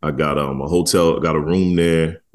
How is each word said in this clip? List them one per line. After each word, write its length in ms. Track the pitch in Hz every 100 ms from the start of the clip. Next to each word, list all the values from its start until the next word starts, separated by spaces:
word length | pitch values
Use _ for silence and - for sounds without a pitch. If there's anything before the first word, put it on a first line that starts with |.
I 80 | 78
got, 260 | 67 76 71
um, 240 | 71 67
a 60 | 69
hotel, 500 | 87 80 95 85 -
I 40 |
got 140 | 82 80
a 40 |
room 360 | 76 90 90 87
there. 460 | 85 82 80 80 _